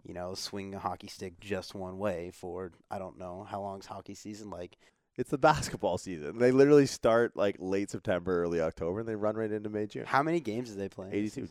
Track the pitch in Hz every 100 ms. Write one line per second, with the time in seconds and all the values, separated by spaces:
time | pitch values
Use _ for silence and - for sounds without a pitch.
0 | 95 90 90 95 - 101 98 98 95 90
1 | 101 - 95 87 101 95 - 101 92 92
2 | 104 85 87 - 90 87 92 - - 101
3 | 92 - 90 92 101 98 101 98 - 104
4 | 95 98 104 104 104 87 90 _ _ _
5 | _ - 127 143 156 147 117 117 98 90
6 | 95 82 73 113 123 131 139 147 135 -
7 | 120 113 120 - 101 - 92 98 101 98
8 | - 90 87 87 85 85 80 - 85 101
9 | 113 107 107 107 110 107 107 107 107 131
10 | 113 135 156 170 127 113 123 98 98 -
11 | 95 101 104 135 95